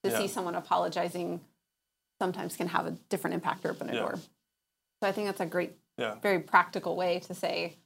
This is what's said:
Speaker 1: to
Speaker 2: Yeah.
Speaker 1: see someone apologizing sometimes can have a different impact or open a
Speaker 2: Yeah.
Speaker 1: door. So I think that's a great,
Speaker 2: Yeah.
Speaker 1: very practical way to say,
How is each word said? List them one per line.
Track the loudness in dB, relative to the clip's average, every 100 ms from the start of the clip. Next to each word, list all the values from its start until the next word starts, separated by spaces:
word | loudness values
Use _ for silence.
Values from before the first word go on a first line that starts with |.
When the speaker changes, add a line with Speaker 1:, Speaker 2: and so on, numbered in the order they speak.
Speaker 1:
to | 2
Speaker 2:
Yeah. | 2
Speaker 1:
see | 0
someone | -2 -2 -4
apologizing | 0 2 2 0 -2 -2 -4 -6 -10 _ _ _ _ _ _ _
sometimes | -2 0 -6 -2
can | 0
have | 0 0
a | -6 -4
different | -2 0
impact | 0 -2 -2
or | -4
open | -4 -4
a |
Speaker 2:
Yeah. | -2
Speaker 1:
door. | 0 -4
So | -8 _ _ _ _ _ _ _ -2
I |
think | 0 -2
that's | -2
a | -2
great, | 0 -2 -8 _ -4
Speaker 2:
Yeah. | -4 0
Speaker 1:
very | 2 2
practical | 6 6 6 -2 -2 0
way | 2 0
to | -2
say, | -4 -2 -2 -4 -8